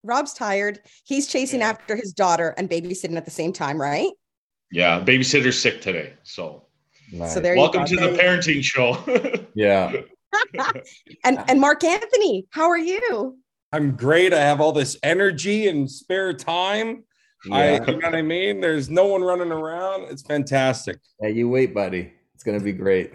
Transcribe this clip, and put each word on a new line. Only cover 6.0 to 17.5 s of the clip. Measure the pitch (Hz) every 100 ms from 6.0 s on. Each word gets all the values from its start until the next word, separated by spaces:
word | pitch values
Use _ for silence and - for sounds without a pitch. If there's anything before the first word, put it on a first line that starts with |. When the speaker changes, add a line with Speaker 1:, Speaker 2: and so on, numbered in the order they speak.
| 71 -
Speaker 2:
so. | - - 82 76 _ _ _ _ _
Speaker 3:
Nice. | 175 165
Speaker 1:
So | 180
there | 175
you | 180
Speaker 2:
Welcome | 156 185
Speaker 1:
go. | 170
Speaker 2:
to | 175
the | 175 175
Speaker 1:
So |
Speaker 2:
parenting | 180 175 160 143
show. | 127 131 120 131 - 247 247 233 -
<laughs> |
Speaker 3:
Yeah. | 107 101 98 185 -
Speaker 1:
<laughs> | - _ _ 403 494 254 - - - - _ -
And, | 254 254 -
and | 269
Mark | 285 294
Anthony, | 330 381 440 - 403 196 190
how | 302 330
are | 339
you? | 330 392 480 220 262 262 _ _ _
Speaker 4:
I'm | 156 147 117
great. | 127 165 185
I | 165
have | 147 147
all | 151
this | 151 131 -
energy | 147 175 196 156 175 214 208
and | 151 135
spare | - _ 185 190
time. | 175 - 170 185 208 226 233 _ _ _ _ -